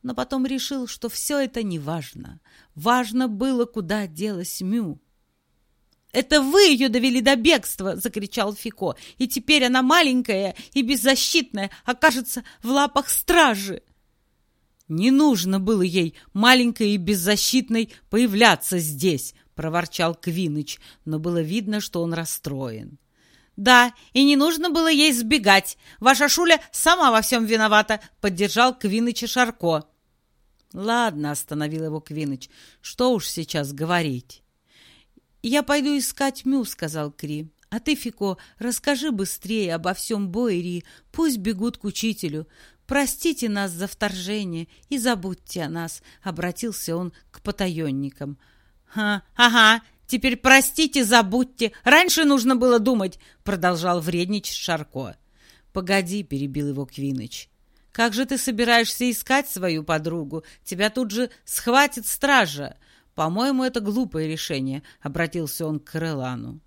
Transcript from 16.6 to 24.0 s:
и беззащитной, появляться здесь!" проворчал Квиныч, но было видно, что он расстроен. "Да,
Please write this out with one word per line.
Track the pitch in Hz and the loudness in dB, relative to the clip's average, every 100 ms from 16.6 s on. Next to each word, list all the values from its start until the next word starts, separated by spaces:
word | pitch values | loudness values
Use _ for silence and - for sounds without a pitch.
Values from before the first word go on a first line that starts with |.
| 240 - 214 | 6 2 0
и | 208 | 0
беззащитной, | 170 202 170 208 - 254 254 226 226 - _ | 0 -2 2 0 2 0 0 -2 -2 -10 _
появляться | 214 240 196 233 170 - 185 | 2 2 6 6 4 0 -4
здесь!" | 156 143 180 143 - _ _ - | -4 -2 0 0 -4 _ _ -10
проворчал | 160 170 170 - 165 170 | -4 -4 -4 -2 -2 -2
Квиныч, | - 170 175 147 147 - - _ - | -6 -4 -2 -4 -6 -12 -16 _ -8
но | 156 | -4
было | 165 170 | -2 -2
видно, | 156 202 202 208 | -2 -4 -4 -6
что | - 175 | -4 -6
он | 170 | -4
расстроен. | 165 160 - - 135 131 110 - 147 _ _ _ _ _ - | -4 -6 -8 -8 -8 -8 -10 -14 -20 _ _ _ _ _ -4
"Да, | 202 247 240 - | 4 6 6 -2